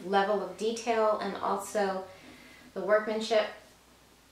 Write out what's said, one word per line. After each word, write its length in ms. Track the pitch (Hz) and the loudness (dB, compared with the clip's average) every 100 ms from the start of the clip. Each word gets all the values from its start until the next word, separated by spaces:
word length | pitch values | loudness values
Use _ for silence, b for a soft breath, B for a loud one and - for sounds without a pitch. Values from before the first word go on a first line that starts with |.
| 175 | 0
level 360 | 196 196 202 | 2 4 2
of 140 | 180 - | -2 -4
detail 600 | 220 226 240 220 214 208 | -2 -2 0 2 2 2
and 140 | 196 - | -2 -4
also 680 | - 196 - 214 196 190 190 B B B B B B | -2 -2 -2 -2 0 -2 -8 B B B B B B
the 60 | 190 | -4
workmanship 680 | 185 214 220 220 220 214 - - - - - - - - - | 2 2 2 -2 2 2 2 -6 -20 -20 -20 -20 -20 -20 -20